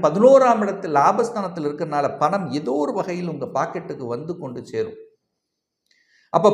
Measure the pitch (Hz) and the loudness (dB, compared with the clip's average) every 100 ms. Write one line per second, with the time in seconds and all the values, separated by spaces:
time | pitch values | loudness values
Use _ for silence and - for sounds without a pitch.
0 | 151 170 247 269 262 220 202 196 175 143 | 0 6 8 8 6 2 0 -4 -2 2
1 | 156 214 240 220 185 175 147 147 160 147 | 4 2 0 -4 -8 -6 -6 -6 -6 -2
2 | 143 - 151 196 160 139 196 285 285 208 | -4 0 -2 0 -4 -6 -4 -2 -2 -4
3 | 185 180 175 147 127 131 160 180 160 147 | -6 -6 -6 -8 -6 -4 -4 -6 -10 -10
4 | 123 120 160 165 139 123 117 113 107 - | -8 -8 -8 -10 -10 -12 -10 -6 -6 -8
5 | - _ _ _ _ _ _ _ _ _ | -20 _ _ _ _ _ _ _ _ _
6 | _ _ _ 170 196 | _ _ _ 2 4